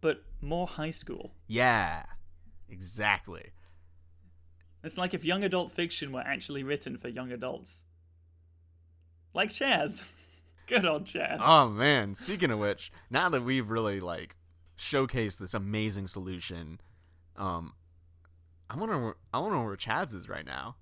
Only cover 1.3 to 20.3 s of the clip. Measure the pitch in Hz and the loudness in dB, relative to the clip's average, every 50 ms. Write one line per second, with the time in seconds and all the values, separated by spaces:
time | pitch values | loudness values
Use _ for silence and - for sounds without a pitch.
1.3 | - - - - 107 113 123 127 120 110 98 82 80 80 80 - - - - - | -14 -18 -12 -4 0 4 6 6 6 6 4 0 -2 -4 -8 -8 -10 -10 -10 -12
2.3 | - - - - - - - - 107 92 95 87 87 - 104 104 101 92 - - | -16 -18 -18 -18 -16 -16 -16 -14 -14 -14 -12 -12 -6 0 2 2 2 2 0 -8
3.3 | 87 82 - - - - - - - - - - - - - - - - - - | -14 -14 -14 -16 -18 -20 -20 -20 -20 -20 -20 -20 -20 -20 -20 -20 -20 -20 -20 -20
4.3 | - - - - - - - - - - - 160 - - 180 180 185 175 - 156 | -20 -20 -20 -20 -20 -20 -20 -20 -20 -14 -14 -12 -4 -2 -2 -2 -2 -2 0 2
5.3 | 175 190 202 190 175 185 175 160 - - 175 170 - - - 139 135 127 127 - | 2 2 2 2 2 2 0 0 -2 -2 -2 -2 -2 -6 -6 -6 -6 -6 -2 -2
6.3 | 139 131 - - 147 139 135 131 147 139 - - - 120 - 123 117 120 127 127 | -2 -4 -4 -6 -6 -6 -2 -2 -2 -2 -2 -6 -10 -8 -8 -8 -8 -6 -6 -6
7.3 | 123 120 117 127 127 127 123 - - - - - - - - - - - - - | -6 -6 -4 -6 -6 -6 -10 -14 -16 -16 -20 -20 -20 -20 -20 -20 -20 -20 -20 -20
8.3 | - - - - - _ _ - - - - - - - - - - - - - | -20 -20 -20 -20 -20 _ _ -20 -20 -20 -20 -20 -20 -20 -20 -20 -20 -20 -20 -8
9.3 | - 165 196 208 - - 277 269 240 170 147 - 202 - - - - - - - | 0 0 0 0 0 -2 2 4 4 4 4 2 -2 -6 -10 -14 -20 -20 -20 -20
10.3 | - - _ - - _ - - - 247 185 175 156 147 190 - - - - - | -20 -20 _ -20 -20 _ -8 0 2 4 4 4 2 2 0 -4 -4 -2 -2 0
11.3 | - - 120 131 165 156 139 117 104 104 123 147 147 131 107 101 98 - - - | 0 4 8 10 10 10 10 8 4 4 4 6 6 6 4 0 -4 -6 -4 -4
12.3 | 196 196 180 151 117 107 104 101 101 - - - - - - - 117 135 175 185 | -2 2 2 2 2 4 2 2 0 0 -4 -16 -16 -20 -16 -2 0 2 2 4
13.3 | 165 135 120 120 131 131 123 104 110 117 113 107 101 98 90 87 85 80 - - | 2 2 2 2 0 0 0 0 0 0 0 0 0 -2 -4 -6 -6 -8 -8 -12
14.3 | - - - - - - - - - - - - - 143 135 123 - 127 113 104 | -16 -20 -20 -20 -20 -20 -20 -20 -14 -8 -6 0 2 2 2 4 2 0 0 0
15.3 | 92 - 101 90 - 113 98 98 104 107 107 110 98 101 98 92 - 101 92 92 | -2 -4 -8 -4 -4 -4 -2 0 0 0 0 0 0 -2 -4 -6 -6 -6 -6 -6
16.3 | 92 90 85 - 92 85 82 78 80 - - - - - - - - - - - | -8 -8 -8 -8 -8 -8 -10 -10 -12 -14 -16 -20 -20 -20 -20 -20 -20 -20 -20 -20
17.3 | - - 98 95 90 85 85 78 - - - - - - - - - - - - | -12 -6 -4 -4 -2 -4 -6 -8 -14 -18 -20 -20 -20 -20 -20 -20 -20 -20 -20 -20
18.3 | - - - - - - - - 110 139 202 226 214 151 120 110 - - - - | -20 -20 -20 -20 -20 -20 -16 -10 -8 -6 -4 -2 -2 0 -2 -2 -4 -8 -12 -4
19.3 | - 120 160 208 208 151 120 110 98 95 - - 110 147 190 151 113 95 - - | -2 -2 0 2 0 0 0 -2 -4 -6 -2 -2 0 0 0 -2 -6 -10 -8 -8